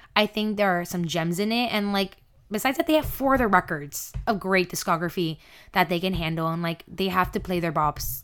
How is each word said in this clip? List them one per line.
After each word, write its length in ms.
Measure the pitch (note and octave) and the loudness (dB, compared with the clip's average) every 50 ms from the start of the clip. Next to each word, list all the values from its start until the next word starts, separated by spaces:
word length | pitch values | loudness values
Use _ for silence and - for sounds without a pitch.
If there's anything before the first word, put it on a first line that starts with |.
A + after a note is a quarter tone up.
| - - - | -20 -2 2
I 120 | G#3 G#3+ | 2 2
think 300 | G#3+ - G#3+ G#3+ G#3+ G#3 | 2 0 -2 -2 -2 0
there 140 | G3 G#3 G3 F3+ F3 | 2 2 4 2 2
are 40 | E3+ | 0
some 200 | - - F3+ F3 | -2 -2 -2 -2
gems 320 | D#3+ C#3+ E3 D#3+ E3+ F3 E3+ | -2 0 0 0 0 0 0
in 120 | G#3 G#3+ A3+ | 0 0 0
it. 200 | A#3+ B3 A#3 - | 0 0 0 0
And, 200 | G#3+ G3+ G3+ G3+ | 0 0 0 2
like, 260 | G3 G3 G3 - - _ _ _ - - - | 0 0 -2 -4 -12 _ _ _ -20 -12 -8
besides 260 | G3+ G#3+ - C#4 C4+ | -6 -2 0 0 0
that, 100 | - E4 | 0 2
they 80 | - D#4 | 2 2
have 120 | D#4 D4 | 2 2
four 280 | - - - C4 C4+ C4+ | 0 -4 -2 2 2 4
other 140 | B3+ B3 G#3+ | 4 4 4
records 640 | F#3+ F3+ F3+ - F3 D3 C#3+ C#3+ - - - - - - - | 4 4 4 2 -4 -6 -6 -8 -10 -10 -10 -8 -10 -6 -2
of 140 | - A3+ F#3 | -2 -2 -2
great 300 | - F#3+ F#3+ F#3 F3+ F3 | 0 2 2 2 2 2
discography 680 | - - - G3 F3 D#3+ F3 E3+ - G3 F3 D#3+ D#3+ - - - - - - - - | -2 -4 -2 -2 0 0 0 -2 -2 -2 -2 -2 -4 -6 -12 -20 -20 -20 -20 -2 0
that 160 | G3 F3+ E3+ | 2 2 2
they 100 | F3+ E3+ | 2 0
can 140 | F3 F#3+ F#3+ | 0 0 -2
handle. 320 | E3+ E3 D#3+ E3 D#3+ D#3+ E3 | -2 -2 -2 -2 0 0 -2
And, 140 | E3 E3+ E3+ | -2 -2 -2
like, 220 | E3 E3+ - - | -4 -4 -6 -10
they 220 | - E3+ - F#3+ F#3+ | -12 -6 -4 -4 0
have 240 | F3 F#3 F#3 - - | 0 0 0 0 -2
to 80 | A3 | -4
play 200 | D3+ - F#3 F3 | -4 -2 -2 -2
their 120 | E3+ E3 D3+ | 0 0 0
bops 500 | E3 D3+ D3+ D3 - - - - - | 2 0 0 0 -2 -6 -8 -8 -10